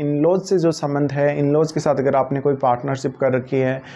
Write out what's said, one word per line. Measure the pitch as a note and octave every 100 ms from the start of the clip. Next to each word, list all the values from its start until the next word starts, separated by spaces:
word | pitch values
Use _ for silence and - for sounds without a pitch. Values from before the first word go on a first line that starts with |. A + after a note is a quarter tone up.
in-laws | D3 D3 D#3+ F#3+
से | - F#3+
जो | E3
संबंध | D#3 D3 C#3+ D3
है, | C#3 C#3+ D3
in-laws | C#3+ D3+ D#3
के | D#3
साथ | D#3
अगर | C3+ C3+ C3+
आपने | C3 C#3
कोई | C#3+
पार्टनरशिप | C#3 C3 A#2+ C#3 C3 D3 -
कर | C3+
रखी | B2+ A#2+ C3+
है, | C3 C3 -